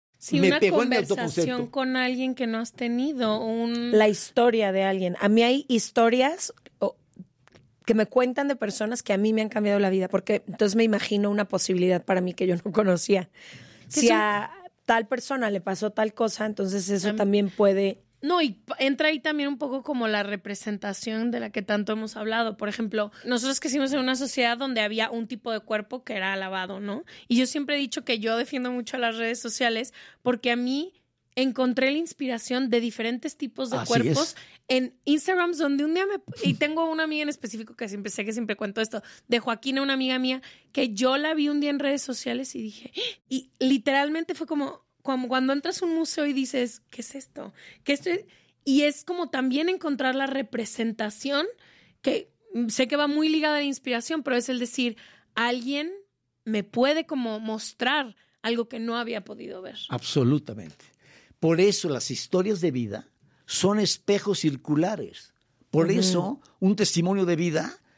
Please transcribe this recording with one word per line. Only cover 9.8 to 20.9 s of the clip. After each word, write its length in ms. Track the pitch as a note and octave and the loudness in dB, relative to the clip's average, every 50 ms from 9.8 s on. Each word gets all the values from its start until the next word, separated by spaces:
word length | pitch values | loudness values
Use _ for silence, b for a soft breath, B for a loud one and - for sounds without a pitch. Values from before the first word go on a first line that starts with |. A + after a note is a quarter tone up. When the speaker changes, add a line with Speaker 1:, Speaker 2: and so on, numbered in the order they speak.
| G3+ F#3 | 4 4
Speaker 3:
vida, 180 | F#3+ F#3+ F#3 F3+ | 2 2 2 2
porque 340 | - F#3+ - - G#3 - - - | 0 0 2 2 0 0 0 -4
entonces 260 | F3 - G#3+ G3+ G3 | -2 0 2 2 4
me 60 | A3+ A3+ | 4 4
imagino 460 | A3+ G#3 F#3+ - - G#3 G3+ G3+ G3+ | 4 4 2 0 0 0 0 2 2
una 160 | G3+ G#3 G3+ | 0 0 0
posibilidad 580 | - - F3+ - - F#3+ F3 F3+ F#3 F3+ F3 - | 0 0 -2 0 2 2 2 4 4 4 2 2
para 160 | - F#3+ F#3 | 2 2 2
mí 140 | F3+ F3+ F3 | 2 0 -2
que 120 | - F#3 | 0 0
yo 100 | F#3 F3 | 0 0
no 160 | E3+ - G#3 E3 | 0 -2 0 0
conocía. 580 | G#3+ G#3+ F#3+ F3+ E3 - - G3 F#3 E3+ - B B B B B B B B B B B | 2 4 4 4 2 4 2 2 2 2 -2 B B B B B B B B B B B
Speaker 1:
Que 160 | B - D4+ | B 0 4
Speaker 3:
Si 60 | A#3 A#3 | 6 6
Speaker 1:
es 40 | A3+ | 6
un 60 | G#3+ | 6
Speaker 3:
a 320 | G#3+ G#3 G#3 G#3 G#3 - E4+ G4 F4+ F4+ - _ _ | 4 2 0 0 -2 -6 -10 -14 -18 -20 -20 _ _
tal 220 | - A3+ A3+ A3+ | 2 2 2 2
persona 440 | - C4 A#3+ - - C#4 C4 A#3 G#3+ | 0 -4 -4 -4 -4 -2 -2 0 0
le 100 | G3+ F#3 | 0 -2
pasó 300 | E3+ G3 F#3+ - G#3 G#3 G#3 | -2 -4 -2 -2 -2 -2 0
tal 200 | - A3 A3 - | 0 0 -2 0
cosa, 320 | - A#3 A3 - - G#3+ | 0 0 0 0 -2 -4
entonces 420 | G#3+ G#3 - G3 F#3+ G3 G3+ F3+ G3 | -4 -2 -2 -2 -2 -2 -2 -2 0
eso 200 | G3+ F#3+ F3+ G#3 | -2 0 0 0
Speaker 1:
Am- 60 | G#3 | 0
Speaker 3:
también 320 | A3 G#3 G3 G3+ G#3 G3+ F#3+ | 2 2 4 4 4 2 2
puede 520 | - - G#3 G3 F#3+ G3 G3 G3 - - _ _ _ _ | 2 4 4 6 6 4 2 0 -2 -4 _ _ _ _
Speaker 1:
No, 220 | - D4 F4+ F4 D#4 | -2 0 2 2 2
y 80 | B3 | 0
pa-, 240 | F#3+ - _ - - - | -2 -6 _ -12 -4 -2
entra 280 | C4 C4+ C#4 - D#4 D#4 | 0 0 2 2 2 2
ahí 100 | D#4 C4+ | 2 0
también 280 | - D#4 D4+ D4 C#4+ C#4+ | -2 -2 -2 0 -2 -4
un 100 | C#4+ A#3 | -4 -4
poco 260 | D4+ C4 C4 C4+ - | -4 -4 -4 -6 -4
como 240 | - C#4+ B3 A#3 A3 | -4 -2 -2 0 0
la 160 | G#3+ G#3 G3+ | 0 0 0
representación 1040 | G3+ G#3 F#3+ - G3+ G3+ - - G#3+ G#3 G3 - G3+ | -2 -4 -6 -6 -8 -8 -8 -6 -6 -6 -6 -6 -8